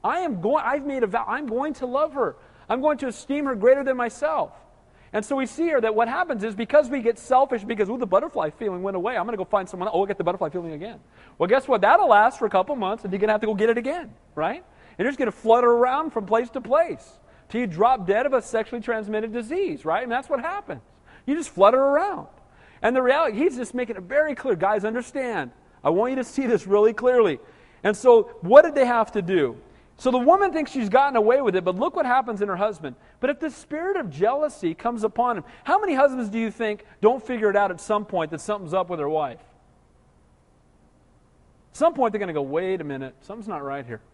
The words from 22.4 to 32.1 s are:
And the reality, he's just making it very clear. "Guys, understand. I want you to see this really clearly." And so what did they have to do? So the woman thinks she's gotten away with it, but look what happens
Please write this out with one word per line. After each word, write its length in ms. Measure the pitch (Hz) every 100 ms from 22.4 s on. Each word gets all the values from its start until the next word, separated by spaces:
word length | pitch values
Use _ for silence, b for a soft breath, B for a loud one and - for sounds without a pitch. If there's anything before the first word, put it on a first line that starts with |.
| _ b b b
And 140 | 220
the 80 | 254
reality, 340 | 247 285 311 196
he's 200 | 339 247
just 180 | 240
making 220 | 247 233 202
it 60 |
very 340 | 180 277 311 262
clear. 180 | 262
"Guys, 300 | 180 190 214
understand. 680 | 208 233 233 269 247 208 127 - b b
I 80 | 139
want 200 | 170 240
you 60 | 262
to 80 |
see 220 | 240 - 262
this 220 | 214 185
really 240 | 208 214
clearly." 480 | 220 247 247 208 135 b b b b
And 140 | 196 214
so 280 | 254 233 - -
what 200 | 170 269
did 140 | 330 285
they 100 | 247
have 240 | 240 214
to 100 | 208
do? 340 | 180 185 135 110 - b b _
So 140 | 254
the 80 | 254
woman 320 | 254 370 392
thinks 200 | 320 302
she's 180 | 269 208
gotten 260 | 240 277
away 280 | 247 214 262
with 120 | 254 185
it, 60 |
but 120 | 180
look 200 | 185 311
what 120 | 349
happens 340 | 269